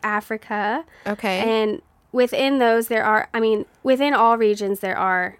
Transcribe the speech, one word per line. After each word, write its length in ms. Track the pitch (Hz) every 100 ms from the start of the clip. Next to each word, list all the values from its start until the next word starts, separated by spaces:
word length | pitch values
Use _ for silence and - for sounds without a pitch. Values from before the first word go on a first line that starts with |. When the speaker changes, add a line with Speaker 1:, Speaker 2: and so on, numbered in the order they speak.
Speaker 1:
Africa. 800 | 214 208 208 220 - 214 208 247 330 - -
Speaker 2:
Okay. 320 | 208 214 185 226 220
Speaker 1:
And 220 | 214 208 - _ _
within 460 | 254 247 - 269 277
those, 300 | 233 226 233
there 160 | 226
are, 240 | 214 214 -
I 60 | 233
mean, 260 | 220 214 - _
within 320 | - 262 285
all 240 | 269 226 233
regions, 420 | 220 208 202 196
there 160 | 190 -
are 400 | 185 185 180 -